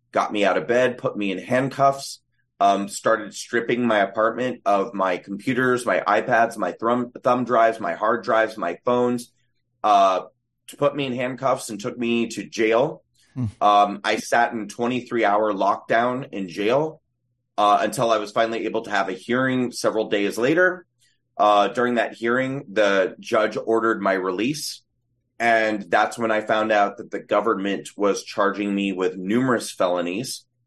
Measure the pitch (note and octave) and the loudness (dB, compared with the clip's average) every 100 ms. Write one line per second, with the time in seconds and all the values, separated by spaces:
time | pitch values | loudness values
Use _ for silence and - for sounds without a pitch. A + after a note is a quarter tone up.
0 | _ G#2 F2 G#2 G2 F#2 - B2 B2+ A#2+ | _ -2 0 0 2 2 0 2 2 0
1 | C3 G2+ G2+ F2 E2+ B2+ C3+ C3+ C#3 C3+ | -6 -4 -4 -6 -2 -2 -2 2 2 2
2 | - - _ _ _ - G2 G2 G2+ - | -10 -16 _ _ _ 0 2 2 -2 -4
3 | A#2+ A2+ G2+ - - A#2 A#2 A#2+ A#2+ G#2 | 0 0 -2 -12 -4 -4 -2 -2 2 2
4 | G2 A2 A2 A#2 B2+ - - G2+ F#2+ G2 | 0 0 -2 0 -6 -4 0 0 0 -2
5 | F#2+ F2 - G2 C3 B2 B2+ B2 A#2 F2+ | -2 -2 -6 -8 -4 0 0 0 0 0
6 | - G#2+ A#2 A#2 A2+ G#2 F2+ - A2+ B2 | 2 0 2 2 2 0 -6 -4 -2 -2
7 | A#2+ - C3 B2 A#2 A#2+ A2+ G#2+ F2+ E2 | -4 -4 0 0 2 4 4 2 -6 -2
8 | G#2+ A#2 G#2+ A2+ A2 A2 F2 - - B2 | -2 -2 0 0 0 -2 -8 -4 -2 0
9 | B2 B2 - _ _ _ _ - G#2+ G2+ | 0 -2 -8 _ _ _ _ -4 2 6
10 | F#2+ F#2 - _ _ _ - - C#3+ C#3+ | 6 2 -4 _ _ _ -18 -2 -2 0
11 | C3+ B2 B2+ C3 C3 C3 - G2+ A#2 B2 | -6 -4 -6 -2 -2 -2 -4 -8 -8 -4
12 | A#2 A#2 A#2 - E2+ - A2 A2+ D3 - | -2 0 -2 -6 -10 0 2 4 2 -4
13 | _ _ _ C3 A2+ - G#2 G#2 G2+ G2+ | _ _ _ -6 -6 2 4 6 4 0
14 | G#2+ A2 - B2 A#2 A2 G#2 - A#2+ B2+ | -2 -2 0 2 2 -2 -8 -4 -4 -4
15 | A#2+ A#2+ G2+ G#2 A2 G2 G2 G#2+ - A#2 | -4 0 2 2 0 0 0 0 0 0
16 | B2 B2+ C#3 G2+ F#2 F2 G#2 C3+ D#3 - | 0 -2 -8 -10 -10 -2 0 2 0 -8
17 | _ _ _ _ _ - G#2 G2+ G#2+ G#2+ | _ _ _ _ _ 0 4 4 2 -2
18 | A#2+ A2 G2+ A#2+ A#2 A#2+ G#2 A2 G#2 G2+ | 0 0 0 -2 -2 -2 -4 -6 -4 -4
19 | F#2+ F#2 - B2+ C3 B2+ A#2+ - A2+ G#2+ | -2 -6 -2 0 0 -2 -4 -2 -2 -2
20 | G#2+ G#2 G2+ A2 B2+ D#3+ F#3 F3+ - _ | -2 0 -2 0 2 4 2 0 -14 _
21 | _ _ _ - G#2 G#2 G2+ B2 B2 A#2 | _ _ _ 2 4 6 4 0 0 0
22 | G#2 - A#2 B2 C3 C3+ A#2 G2+ G2+ G2 | -2 -2 -2 0 -2 -6 -4 2 4 4
23 | F#2 - - A2+ G#2+ G#2 G#2+ A2+ A2+ G#2 | 0 -4 -2 0 0 -2 0 0 2 0
24 | G2 F#2+ F#2 F#2 B2 D3+ - - _ _ | 0 0 -2 -2 -2 -4 -8 -12 _ _
25 | _ _ _ - A#2 A2+ A2 G#2 F2+ G#2+ | _ _ _ -2 2 2 2 -2 0 0
26 | G#2+ - A2 G#2+ G#2+ A2 A2 G#2 G2+ G#2+ | 0 -2 -2 -2 0 -2 2 2 2 -2
27 | - G2+ - G#2 G#2+ G2 G2 F#2+ - - | -12 -10 0 0 2 -2 -2 -4 -8 -2
28 | G2+ F#2 - - G2 G2 G2+ G2 G2 F2+ | 0 0 -4 -2 0 0 -2 -2 -2 -2
29 | F2+ F#2 F#2 A#2+ C3 A2+ - - F#2 F2+ | -4 -4 -2 0 2 0 -4 -2 0 0
30 | F2 F#2+ C#3 - _ _ | -2 -6 -8 -12 _ _